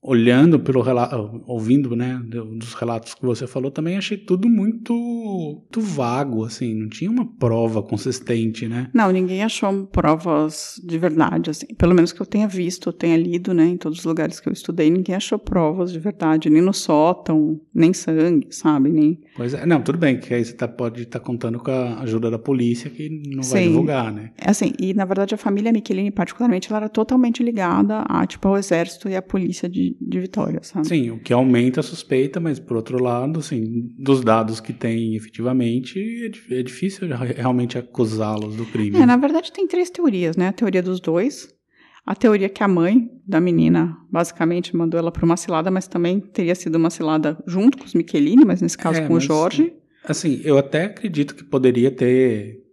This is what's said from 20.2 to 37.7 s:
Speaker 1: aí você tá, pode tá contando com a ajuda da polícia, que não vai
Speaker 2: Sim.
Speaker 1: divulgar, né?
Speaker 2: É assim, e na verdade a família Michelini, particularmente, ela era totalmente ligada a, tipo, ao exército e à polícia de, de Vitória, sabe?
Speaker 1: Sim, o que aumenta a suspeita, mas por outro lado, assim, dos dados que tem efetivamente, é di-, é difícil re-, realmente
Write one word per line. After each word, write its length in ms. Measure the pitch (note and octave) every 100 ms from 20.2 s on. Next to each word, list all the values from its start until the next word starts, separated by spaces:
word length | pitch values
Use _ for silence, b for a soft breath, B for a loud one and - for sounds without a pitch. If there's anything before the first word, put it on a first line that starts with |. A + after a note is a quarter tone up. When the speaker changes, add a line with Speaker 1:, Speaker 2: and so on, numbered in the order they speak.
| -
Speaker 1:
aí 120 | A#2+ A#2
você 80 |
tá, 140 | - A#2+
pode 380 | - A#2+ A#2+ A#2
tá 120 | B2
contando 400 | - A#2+ A#2 A#2
com 120 | B2+
a 280 | C3 B2 A#2
ajuda 320 | B2+ A2+ A2+
da 80 | A2+
polícia, 500 | A2+ C3 A#2+ A#2 D3
que 200 | C#3 D3+
não 340 | D#3 D3 C3+
vai 200 | C3 G3+
Speaker 2:
Sim. 40 | F3
Speaker 1:
divulgar, 460 | D#3+ D#3+ C#3 A2+
né? 180 | G#2 A2 -
Speaker 2:
É 120 | -
assim, 220 | G#3 F#3 -
e 140 | F#3
na 100 | G3
verdade 320 | F#3+ F#3+ G3 A3
a 20 |
família 360 | A3 G3+ A3
Michelini, 360 | A3+ G#3+ F#3+ G3+
particularmente, 600 | G3+ E3+ - A#3+ F#3 -
ela 80 | G#3+
era 100 | G#3+
totalmente 540 | A3 A3+ B3+ B3 A#3
ligada 560 | A#3+ A#3 F3+ F#3 G3+ G#3+ -
a, 180 | F3 F3
tipo, 220 | - G3
ao 100 | G3
exército 500 | G3 E3 E3+ - G3
e 60 | F#3
à 60 |
polícia 480 | F#3 G3 F3+ F3 F3
de, 260 | F#3 F#3 -
de 180 | - F3+
Vitória, 400 | F#3 G3 - D#3+
sabe? 260 | - - D#3
Speaker 1:
Sim, 220 | E3+ A#2+
o 80 | A2+
que 120 | -
aumenta 480 | B2 C3 B2 B2 B2+
a 40 |
suspeita, 560 | D3+ E3+ - C3 C#3+ F3
mas 180 | E3 C#3
por 160 | - A#2
outro 260 | A2+ B2+
lado, 380 | B2 A#2+ C3+ D#3+
assim, 500 | D3 C3+ A2 A#2 A#2+ -
dos 240 | C#3 C3+
dados 380 | A#2 A2 A2 A2
que 140 | -
tem 420 | A#2 A#2+ A2+ A2+ A2
efetivamente, 840 | A2 - A#2+ B2+ A#2 A#2+ B2 F#3+ G#3+ A#3 A3+
é 40 |
di-, 140 | - - B2+
é 60 |
difícil 460 | B2+ - F#3+ F#3+ F3+
re-, 260 | B2+ B2+ -
realmente 400 | B2+ B2 A#2+